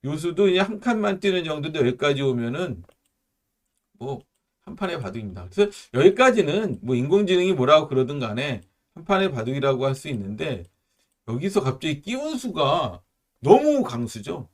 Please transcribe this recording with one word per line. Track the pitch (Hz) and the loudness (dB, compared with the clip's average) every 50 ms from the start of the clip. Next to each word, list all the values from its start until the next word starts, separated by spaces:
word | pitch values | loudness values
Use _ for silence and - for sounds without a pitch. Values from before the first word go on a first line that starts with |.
| - | -6
요수도 | 135 147 151 156 175 165 165 202 196 | -6 -6 -4 -4 -4 0 2 2 4
이제 | 180 185 | 4 2
한 | 196 196 220 208 | 0 0 -2 -4
칸만 | - 247 233 214 208 202 196 190 | -2 -2 0 0 0 -2 -2 0
뛰는 | - 202 185 180 165 | 0 0 0 0 -2
정도인데 | 160 151 151 147 160 156 156 | -4 -6 -6 -6 -6 -2 0
여기까지 | 131 120 127 127 147 147 143 135 | 0 0 0 0 0 0 0 2
오면은 | 139 135 127 120 117 117 123 156 185 175 117 85 85 - _ _ _ _ _ _ _ _ _ _ _ _ _ _ _ _ _ _ _ _ _ _ | 0 0 0 0 -2 -4 -4 -4 -4 -6 -6 -10 -12 -20 _ _ _ _ _ _ _ _ _ _ _ _ _ _ _ _ _ _ _ _ _ _
뭐 | 120 131 139 - - _ _ _ _ _ _ _ _ | -10 -10 -10 -10 -12 _ _ _ _ _ _ _ _
한 | - 233 | -18 -8
판의 | - 208 185 170 143 | -6 -6 -6 -4 -6
바둑입니다. | 120 95 101 117 107 101 90 90 90 90 | -8 -8 -8 -8 -10 -10 -10 -12 -14 -10
그래서 | - 196 202 202 202 - - _ - | 0 0 0 0 0 -12 -20 _ 0
여기까지는 | 123 143 190 190 233 262 262 233 233 165 143 151 202 220 185 120 - - | 6 6 6 8 8 6 6 6 4 2 2 2 0 -2 -2 -6 -6 -4
뭐 | 117 131 | -2 0
인공지능이 | 120 127 143 170 202 208 180 185 180 180 190 185 | 0 2 2 2 2 4 4 2 2 2 2 2
뭐라고 | 165 185 160 151 156 147 147 | 2 4 6 6 6 6 4
그러든 | 139 127 127 120 143 143 | 0 0 0 0 -2 -6
간에 | 123 110 104 117 135 147 127 101 - _ _ _ _ _ _ | -4 -4 -4 -4 -4 -4 -6 -8 -10 _ _ _ _ _ _
한 | 170 165 | -20 -4
판의 | - 202 190 190 190 | 0 0 2 2 0
바둑이라고 | 143 117 110 120 135 139 131 139 135 123 131 | -2 -4 -4 -4 -4 0 0 0 0 0 0
할 | 139 135 | -2 -2
수 | 135 - 151 | -4 -6 -8
있는데 | 139 110 98 95 104 107 151 151 127 95 85 - _ _ _ _ _ _ _ _ _ _ _ - | -8 -6 -6 -8 -8 -6 -6 -6 -6 -8 -10 -16 _ _ _ _ _ _ _ _ _ _ _ -8
여기서 | 113 123 160 196 190 214 | -8 -4 -4 -2 -2 0
갑자기 | 147 135 131 - - 160 151 143 | 0 0 -4 -2 -4 -6 -6 -6
끼운 | - 196 240 262 294 311 311 247 | -6 -8 -6 -6 -4 -6 -6 -6
수가 | - 247 185 - 143 139 151 175 143 110 90 90 _ _ _ _ _ _ _ _ | -8 -8 -4 -2 0 0 2 0 -2 -4 -8 -12 _ _ _ _ _ _ _ _
너무 | - 139 196 262 294 302 294 277 226 | 6 6 6 8 8 4 2 2 0
강수죠. | - - 120 120 110 - 113 101 - - 160 117 - | -2 -4 -6 -6 -6 -8 -12 -10 -10 -10 -10 -10 -14